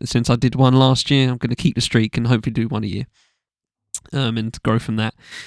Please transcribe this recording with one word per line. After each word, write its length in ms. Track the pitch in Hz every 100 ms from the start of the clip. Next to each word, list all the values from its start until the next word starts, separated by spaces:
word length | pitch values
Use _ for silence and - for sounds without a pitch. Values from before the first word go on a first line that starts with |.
since 260 | - 120 123
I 60 | 123
did 200 | 123 127
one 180 | 131
last 380 | 131 131 131 -
year, 180 | 139 131
I'm 80 | 123
gonna 180 | 117 123
keep 200 | 156 117
the 60 |
streak 360 | - 117 110 -
and 100 | 117
hopefully 260 | 120 117
do 140 | 113 113
one 160 | 107
a 40 | 104
year, 200 | 98 123 _ _ _ _ _ _ _ _ - -
um, 260 | 131 123 113
and 240 | 113 -
grow 160 | 120 113
from 180 | - 110
that. 160 | 110 - - -